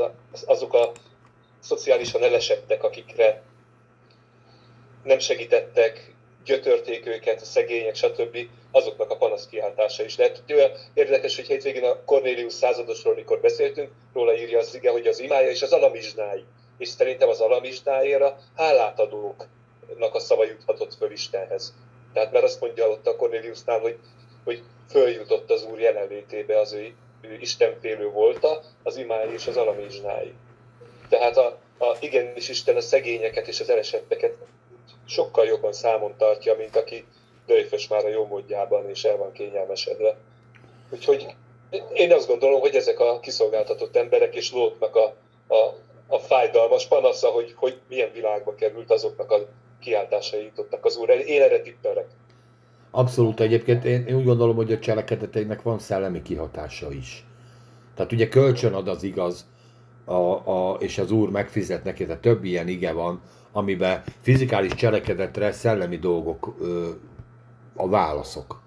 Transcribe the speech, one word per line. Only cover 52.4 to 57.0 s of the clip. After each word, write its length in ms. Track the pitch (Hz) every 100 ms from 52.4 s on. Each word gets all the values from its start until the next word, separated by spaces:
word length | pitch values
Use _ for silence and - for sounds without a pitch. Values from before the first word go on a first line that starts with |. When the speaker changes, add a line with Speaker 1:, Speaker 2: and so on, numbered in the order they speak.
| _ _ _ _ _
Speaker 2:
Abszolút, 500 | 127 123 123 113 110
egyébként 440 | 113 117 - 120
én, 220 | 123 123 123
én 100 | 131
úgy 80 |
gondolom, 320 | 127 117 117 117
hogy 160 | 110
a 60 | 110
cselekedeteinek 840 | - 110 - 110 104 110 107 107
van 160 | 117 110
szellemi 440 | - 98 95 85
kihatása 720 | - 80 78 - 73 - 73
is. 340 | 69